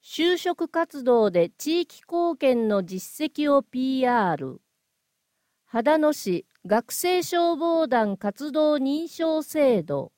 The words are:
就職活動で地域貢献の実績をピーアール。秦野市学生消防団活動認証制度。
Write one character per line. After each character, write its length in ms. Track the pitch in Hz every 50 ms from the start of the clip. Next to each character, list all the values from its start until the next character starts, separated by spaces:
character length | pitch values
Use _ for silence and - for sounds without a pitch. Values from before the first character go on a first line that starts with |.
| _
就 320 | - - - 320 349 359
職 320 | 339 - 359 339 - 339 -
活 340 | - 330 339 - - 285
動 280 | 247 247 247 233 220 202
で 180 | 175 175 165 160 _
地 240 | _ - 294 330 349
域 220 | 349 _ - -
貢 340 | _ _ 330 339 349 339 330
献 320 | - - 262 247 233 226 214
の 160 | 208 196 185
実 480 | 165 185 185 - - - - 302 302
績 180 | _ - 294 285
を 120 | 285 277
ピ 400 | 269 _ - 254 254 262 262 262
ー 260 | 254 247 240 233 208 180
ア 20 |
ー 60 | 160
ル。 240 | 143 139 131 127 - _ _ _ _ _ _ _ _ _ _ _ _ _ _ _ _ _ _ _ _ _
秦 320 | _ - 226 226 226 214
野 160 | 214 202 202
市 340 | 196 - - 202 175 165 - _ _ _ _
学 260 | 180 208 226 233 -
生 300 | - - - 359 370 359
消 340 | 339 - 349 349 339 339 339
防 320 | 277 320 339 330 330 320 254
団 300 | 254 233 220 208 196 190
活 340 | - 202 202 - 285 302
動 240 | 254 311 302 302 302
認 320 | 294 269 269 285 311 339 320
証 340 | - - 330 320 320 311
制 400 | 294 - - 311 285 262 240 196
度。 300 | 151 160 143 139 135 - _